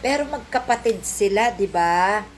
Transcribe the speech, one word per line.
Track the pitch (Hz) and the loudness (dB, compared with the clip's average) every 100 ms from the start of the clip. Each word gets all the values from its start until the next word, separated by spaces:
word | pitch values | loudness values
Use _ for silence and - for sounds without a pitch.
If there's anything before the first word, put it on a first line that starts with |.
Pero | 254 285 285 | 0 -2 -2
magkapatid | 277 - 247 247 233 226 196 175 | -6 -4 -6 0 0 2 -2 -4
sila, | - 202 196 233 185 | 0 2 2 0 0
di | 196 | -2
ba? | 180 170 175 185 214 202 | 2 2 4 2 0 -4